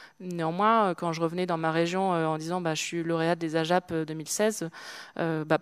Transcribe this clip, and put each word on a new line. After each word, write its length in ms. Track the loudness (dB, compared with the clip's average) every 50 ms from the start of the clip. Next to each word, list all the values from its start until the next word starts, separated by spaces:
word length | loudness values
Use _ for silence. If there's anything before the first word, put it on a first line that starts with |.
| -20 -20 _ _
Néanmoins, 680 | -10 -8 -4 -2 -2 -2 0 2 4 4 6 6 4 2
euh, 60 | 0
quand 180 | 0 -2 -2 0
je 80 | 0
revenais 260 | -2 -2 0 -2 -2
dans 100 | 0 0
ma 140 | 0 0 0
région, 440 | 2 2 2 2 2 0 2 2 2
euh, 120 | 2 2
en 100 | 2 0
disant, 240 | -2 -2 -4 -4 -2
bah, « 140 | -2 -2 -2
Je 80 | -2 -4
suis 220 | -4 -4 -4 -2
lauréate 340 | 0 0 2 2 2 2 0
des 160 | 0 -2 0
ajap, 380 | 0 2 2 2 2 2 0 -2
euh, 120 | -4 -2
deux 100 | -4 -6
mille 140 | -8 -6 -6
seize, 400 | 0 2 2 2 2 -2 -6 -8 -8 -12 -14 -14 -14 -16 -16 -12 -6 -2
euh, 240 | -2 0 0 -2 2
bah, 140 | 2 0 2